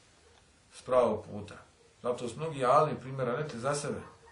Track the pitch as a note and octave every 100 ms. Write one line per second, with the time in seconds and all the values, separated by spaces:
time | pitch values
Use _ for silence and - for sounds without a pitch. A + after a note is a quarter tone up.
0 | _ _ _ _ _ _ _ - - B2+
1 | A#2 G#2 G2 G2+ - - - _ _ _
2 | - B2 A#2+ A2 D#3+ C#3 B2 C#3+ D3+ A#2+
3 | C3+ C3+ A#2+ C3 D3+ A#2 C3 D3 C#3 G2
4 | F2+ - -